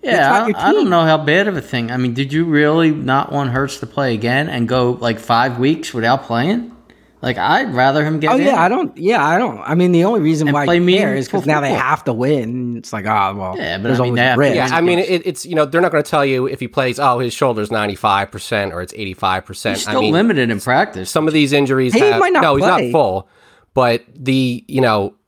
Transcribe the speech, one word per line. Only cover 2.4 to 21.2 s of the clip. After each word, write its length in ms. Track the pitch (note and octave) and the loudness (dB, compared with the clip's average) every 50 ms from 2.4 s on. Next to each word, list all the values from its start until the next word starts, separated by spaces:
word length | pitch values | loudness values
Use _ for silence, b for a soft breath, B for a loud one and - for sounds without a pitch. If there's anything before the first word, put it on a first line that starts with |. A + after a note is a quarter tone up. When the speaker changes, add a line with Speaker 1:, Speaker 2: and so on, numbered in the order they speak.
| E3+ | 0
Speaker 1:
really 480 | E3+ D#3 D3 D3 D3 D3+ E3 E3 D#3+ D3+ | 2 2 2 4 4 4 4 2 2 0
not 400 | D3+ C#3 B2+ C3 C3+ - - - | 0 -2 0 0 0 0 -2 -4
want 180 | C#3+ C#3 C3 | -4 -4 -2
Hurts 300 | A#2+ C3 C#3 C3+ C#3 - | -2 -2 -2 -4 -6 -10
to 60 | - | -12
play 280 | G#2+ - - C#3 C3 A#2 | -10 -6 -4 -2 -2 -2
again 340 | A2 G#2+ A#2 B2 C3+ D3 E3 | -2 -2 -2 0 0 -2 -2
and 200 | - B2+ A#2+ A2+ | -2 -4 -2 0
go, 240 | B2+ B2+ B2 A#2+ B2 B2 | 0 0 0 0 0 -2
like, 180 | A#2+ A#2+ A2+ G#2+ | -2 -4 -4 -4
five 400 | - - A#2+ A#2 B2 C3+ B2 A#2 | -2 0 2 2 2 0 0 0
weeks 340 | B2 C#3 D#3+ D#3 - - - | 0 0 0 0 -4 -10 -6
without 300 | B2+ A2 A#2 B2+ C3+ - | -2 0 0 0 0 -2
playing? 480 | - A#2 A#2 B2 D#3+ G#3 A#3+ A#3+ - - - _ b b b b b b b | -4 -2 -2 0 0 -2 -2 -4 -8 -16 -20 _ b b b b b b b
Like, 160 | - B2+ B2+ | -6 -6 -4
I'd 380 | - F2+ G#2+ D#3+ G#3 C4+ A#3+ D#3 | -2 0 2 2 2 0 -2 0
rather 300 | B2 B2+ C3+ C#3 D3+ D3+ | 2 2 2 2 2 0
him 160 | D3+ D#3 D#3 | 0 -2 -2
get 100 | D3+ D#3 | 0 0
Speaker 2:
Oh, 60 | A#3+ | 2
Speaker 1:
in. 60 | C4+ C#4+ | 2 2
Speaker 2:
yeah, 160 | C#4+ C4+ - - | 2 2 2 2
I 60 | F3+ | 2
don't, 280 | A3 C4 F4+ - - | 2 0 -2 -4 -6
yeah, 300 | - D#3+ F#3+ A#3 A3 C#3+ | -4 -2 0 2 2 2
I 120 | D3+ E3 F#3 | 2 2 0
don't. 200 | A#3+ G#3+ B2 G#2 | 0 -2 -4 -8
I 160 | - - D3+ | -6 -2 0
mean, 160 | E3+ F3+ F3+ | 2 2 4
the 140 | F3+ E3 E3+ | 4 4 4
only 160 | G3 A#3 A3 | 2 2 2
reason 260 | D#3 D#3 D#3+ D3+ D#3 | 2 0 0 0 0
Speaker 1:
And 80 | D3 C#3 | 0 0
Speaker 2:
why 120 | D3 C#3+ | 0 2
Speaker 1:
play 100 | C#3 F3 | 2 2
Speaker 2:
you 60 | F3 F3 | 2 4
care 40 | F3 F#3 G3 G#3 - | 4 4 4 2 0
Speaker 1:
meaningful 100 | - C3+ | 0 -2
Speaker 2:
is 100 | C3 - | -4 -2
'cause 180 | - G3 - | -4 -4 0
now 140 | C#3+ D#3 D3+ | 0 0 0
they 100 | C#3+ C#3 | 0 0
Speaker 1:
football. 180 | C3 - C3+ B2+ | -2 0 0 0
Speaker 2:
have 160 | D3 D3+ - | -2 -2 -2
to 80 | - A#2+ | -4 -4
win. 640 | A2 B2 C3+ D3+ C#3 A#2 A2 A#2+ B2+ B2+ A#2+ A#2+ | -2 0 0 0 0 -2 -4 -6 -6 -6 -6 -8
It's 160 | A#2 A2+ - - | -8 -10 -10 -10
like, 140 | G#2+ F#2+ | -8 -4
oh, 280 | G#2 A2 G#2+ G2 F#2+ G2 | -2 0 0 0 0 -2
well, 200 | G#2 F#2+ F#2 F#2 F#2 | -4 -8 -8 -6 -6
Speaker 1:
Yeah, 200 | - D#2+ E2+ G2 | -6 -6 -6 -4
but 40 | G2 A#2+ | -2 -2
Speaker 2:
there's 100 | C3 A#2+ | 0 0
Speaker 1:
I 60 | B2+ | 0
mean, 60 | B2 | 0
Speaker 2:
always 40 | A#2+ A#2 | 2 2
Speaker 1:
they 40 | A#2+ | 2
Speaker 2:
a 20 | C3 | 2
Speaker 1:
have 80 | B2+ | 4
to 40 | A#2+ | 4
Speaker 2:
risk. 140 | C#3+ C#3 A#2 | 2 2 2
Speaker 3:
Yeah, 140 | A#2 A#2 B2+ | 2 0 0
I 100 | C#3 E3 | 0 0
mean, 180 | E3+ F3+ F3+ E3+ | 2 2 2 0
Speaker 1:
win. 80 | F#3+ - | 0 0
Speaker 3:
it, 140 | F#3 F3 E3 | -2 -2 -2
it's, 180 | F#3 E3 - - | -4 -8 -8 -10
you 120 | - F3 | -6 0
know, 80 | D#3+ D3+ | 0 0
they're 160 | C#3+ C3+ E3 | 2 2 0
not 100 | F3 F3 | 0 2
gonna 140 | E3 D3+ C#3+ | 2 0 -2
tell 200 | - - D3+ C#3+ | 0 0 0 0
you 220 | C#3 C3+ B2+ B2+ | 2 0 0 -2
if 140 | C3+ - C3 | -2 -4 -6
he 80 | C3 A#2 | -8 -6
plays, 320 | - - C3 B2+ A#2+ - | -4 -2 -2 -2 -2 0
"Oh, 180 | C#3+ C#3 B2 A#2+ | 2 2 2 2
his 160 | C3 A#2+ - | -2 -4 -2
shoulder's 380 | - - C3+ A#2+ G#2+ G#2 G#2 A#2 | 0 0 0 0 0 -4 -2 -2
ninety-five 580 | A2 G#2 G#2 G2+ F2+ - A2 G2 G2 G2+ F#2+ | -2 -2 -2 -4 -2 0 0 2 2 0 -4
percent 420 | - G#2+ - - - G#2+ G2+ G2 D#2+ | -8 -14 -10 -4 -4 -2 -2 -2 -4
or 100 | F2 F2+ | -8 -10
it's 120 | F2+ - | -10 -10
eighty-five 480 | - G#2+ G2 F#2 - - F#2+ F#2 F#2 F#2 | -10 -10 -10 -10 -4 -2 -2 -2 -2 -4
percent." 340 | - F#2 - - A#2 G2 G2 | -8 -16 -6 -4 -4 -4 -4
Speaker 1:
He's 100 | - G#2 | -4 -4
Speaker 3:
I 20 | |
Speaker 1:
still 120 | G#2+ C3 A2+ | -2 0 0
Speaker 3:
mean, 100 | G#2+ D3+ | 2 2
Speaker 1:
limited 360 | E3 G#3 A#3 G3+ D3 B2+ A#2 | 2 2 2 2 0 0 0
in 120 | A2+ G#2 | -2 -4
practice. 500 | - - B2 C#3 G3 - - F#2+ F#2 F2+ | -2 0 0 0 0 -2 -4 -10 -10 -4
Speaker 3:
some 160 | - D#3+ | -2 0